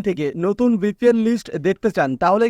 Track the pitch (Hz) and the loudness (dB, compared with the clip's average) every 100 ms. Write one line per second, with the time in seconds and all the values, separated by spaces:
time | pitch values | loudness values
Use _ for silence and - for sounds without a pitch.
0 | 208 175 143 165 175 202 247 220 208 202 | -2 -4 -4 -2 -4 0 0 2 -2 0
1 | 240 233 220 233 - 151 156 190 220 185 | 2 2 0 -2 -4 -4 -2 0 -2 0
2 | 139 127 175 202 233 | -2 0 0 2 0